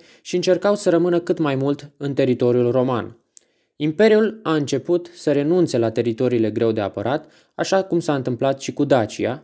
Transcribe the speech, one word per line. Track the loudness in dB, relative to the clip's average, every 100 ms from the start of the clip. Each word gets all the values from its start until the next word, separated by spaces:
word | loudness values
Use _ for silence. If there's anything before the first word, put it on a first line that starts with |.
| -12 -20
și | -6 -2
încercau | 0 2 2 0
să | 2
rămână | 2 2 0
cât | 0 -2
mai | 0 0
mult | -2 -4 -8 -10
în | -6
teritoriul | 0 0 2 2 2 2
roman. | 2 0 0 -4 -12 _ -20 _ _ _ -6
Imperiul | -4 2 4 4 2 -2
a | -2
început | -2 0 -2 0 -2 -4
să | -8 -2
renunțe | 0 2 2 2 2
la | 0
teritoriile | 0 -2 0 0 0 0
greu | 0 0
de | 0
apărat, | -2 -4 -4 -4 -6 _ _ -8
așa | -2 0
cum | 0 -2
s-a | -2 -2
întâmplat | -2 -2 -2 -2
și | -4
cu | -2
Dacia, | 2 2 2 -2 -6 -6